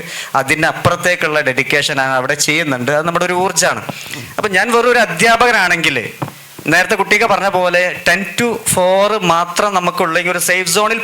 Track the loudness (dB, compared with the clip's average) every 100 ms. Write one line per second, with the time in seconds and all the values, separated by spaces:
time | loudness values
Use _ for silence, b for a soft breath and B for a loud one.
0 | -6 B B -2 0 0 0 0 0 0
1 | 0 0 0 0 0 -2 0 0 0 0
2 | 0 0 0 -2 0 0 0 -2 0 0
3 | 0 0 0 0 0 2 0 0 -6 B
4 | B -12 -10 -6 0 0 2 2 4 2
5 | 2 2 2 4 4 2 2 2 0 -2
6 | -4 -8 -12 -12 -20 -10 0 2 2 0
7 | 2 0 2 0 0 0 2 2 0 -2
8 | 0 0 -2 -2 -2 -2 -2 0 2 4
9 | 2 2 2 0 0 0 0 0 -2 0
10 | 0 0 -2 -2 0 0 0 0 0 0